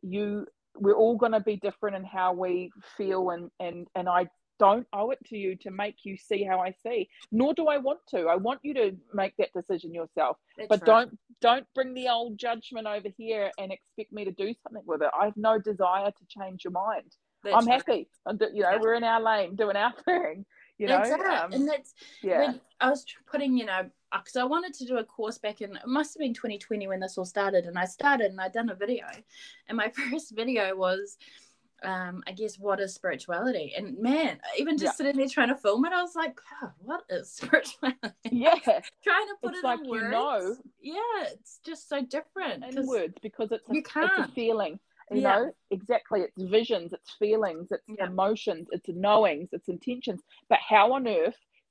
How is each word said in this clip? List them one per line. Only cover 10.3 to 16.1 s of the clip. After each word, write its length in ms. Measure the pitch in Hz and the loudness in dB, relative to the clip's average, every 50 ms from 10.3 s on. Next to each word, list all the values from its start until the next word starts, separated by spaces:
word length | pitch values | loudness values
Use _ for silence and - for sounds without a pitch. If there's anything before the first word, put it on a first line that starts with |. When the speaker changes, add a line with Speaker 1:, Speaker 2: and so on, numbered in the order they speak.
| 156 _ _ _ _ - | 0 _ _ _ _ -14
Speaker 2:
That's 100 | 220 202 | 2 2
Speaker 1:
But 120 | 214 202 | 2 4
Speaker 2:
right. 40 | 170 226 220 226 247 240 | 8 8 8 8 8 2
Speaker 1:
don't, 100 | - - _ _ - _ | -6 -20 _ _ -10 _
don't 260 | - 233 240 269 - _ _ | 4 4 4 4 0 _ _
bring 200 | 269 262 262 254 | -4 -4 -2 -4
the 140 | 254 254 247 | -4 0 0
old 280 | 240 233 240 240 214 | 0 0 0 -4 -8
judgment 500 | 202 240 240 233 226 - - 254 226 220 | -6 -4 -4 -4 -4 -6 -12 -10 -8 -6
over 220 | 214 208 208 196 208 185 | -4 -6 -6 -6 -8 -12
here 340 | - 226 220 220 214 202 196 - - | -10 -6 -4 -2 -2 -2 -2 -4 -6
and 140 | 196 190 | -8 -10
expect 400 | 190 - _ _ _ - 214 _ | -10 -12 _ _ _ -12 -12 _
me 140 | - 214 208 | -8 -8 -8
to 60 | 190 | -8
do 200 | 180 - 190 208 233 _ | -4 -4 -6 -6 -6 _
something 200 | _ - 226 214 196 | _ -16 -16 -14 -6
with 160 | - 160 151 | -6 -2 0
it. 80 | 151 143 - 156 | 0 0 2 2
I 60 | 196 | 0
have 120 | 214 208 208 | 0 0 0
no 200 | 208 220 220 220 | 2 2 2 2
desire 520 | 202 214 208 175 190 180 180 196 202 202 | 0 -2 -2 0 2 2 2 2 0 -2